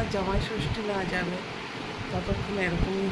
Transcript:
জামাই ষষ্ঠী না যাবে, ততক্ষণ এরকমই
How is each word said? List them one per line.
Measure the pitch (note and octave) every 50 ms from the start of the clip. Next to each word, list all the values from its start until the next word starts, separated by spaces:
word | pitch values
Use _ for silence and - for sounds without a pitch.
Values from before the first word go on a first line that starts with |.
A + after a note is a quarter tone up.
| A3+ G#3 -
জামাই | G3 F#3+ F#3 G3 G#3+ A3 -
ষষ্ঠী | A3 G#3 - D3 - A3 G#3+ G#3
না | G3+ G3 F#3+ F3 F3+
যাবে, | F3+ F3+ F3 F3+ F#3 G3+ - - - - - - - - - - - - -
ততক্ষণ | - F3+ F3+ F#3+ G3 G3 - G3 G3+ G3+ F#3
এরকমই | F3 E3 E3+ E3+ F3+ F#3+ G3 G3 G3